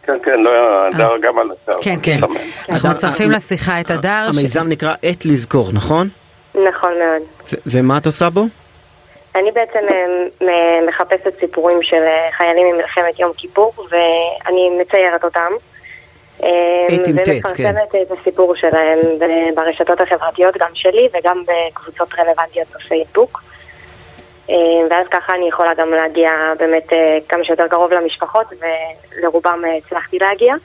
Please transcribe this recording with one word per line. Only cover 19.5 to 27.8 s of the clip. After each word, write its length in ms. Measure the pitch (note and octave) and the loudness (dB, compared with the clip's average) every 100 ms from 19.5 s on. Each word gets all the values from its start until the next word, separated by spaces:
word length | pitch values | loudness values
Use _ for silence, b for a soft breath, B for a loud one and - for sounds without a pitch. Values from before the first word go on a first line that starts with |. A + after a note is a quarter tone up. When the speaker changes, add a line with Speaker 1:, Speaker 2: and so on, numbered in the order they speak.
| D#3+ | -2
Speaker 4:
ברשתות 460 | D#3+ D#3+ E3+ F3 | -2 -2 0 2
החברתיות, 560 | F3+ E3+ E3 E3+ F#3 F#3 | 2 0 -2 2 2 4
גם 100 | E3+ | -2
שלי 340 | E3 F#3 G#3 B3 | 0 2 4 2
וגם 300 | F3+ F3 F3+ F3 | 2 0 -2 -2
בקבוצות 680 | E3+ E3 - - - E3+ - | -2 -2 -8 -18 -6 -6 -2
רלוונטיות 480 | E3+ E3 E3 - E3 - | 0 0 -2 -4 -8 -10
בפייסבוק. 680 | - D#3+ D#3+ - B3 - - B B B B B - - - - - | -4 -4 -2 0 0 0 -20 B B B B B -20 -20 -20 -20 -2
אה, 60 | F3 E3+ E3 E3 | 0 2 2 2
ואז 160 | E3+ F3+ | 0 0
ככה 220 | F3+ - F#3 | -4 -2 -2
אני 120 | F3 | -2
יכולה 260 | - E3+ E3 | 0 -2 0
גם 140 | D#3+ | 0
להגיע 380 | D#3+ D#3+ D#3+ E3 D#3+ D#3+ D#3+ | 0 0 0 0 2 -2 -2
באמת, 340 | E3 D#3+ D#3+ | 0 0 0
אה, 240 | E3 D#3+ D#3 D#3 | 2 2 2 0
כמה 140 | E3+ | -4
שיותר 240 | E3+ E3 E3+ | -2 0 0
קרוב 240 | F3 | 2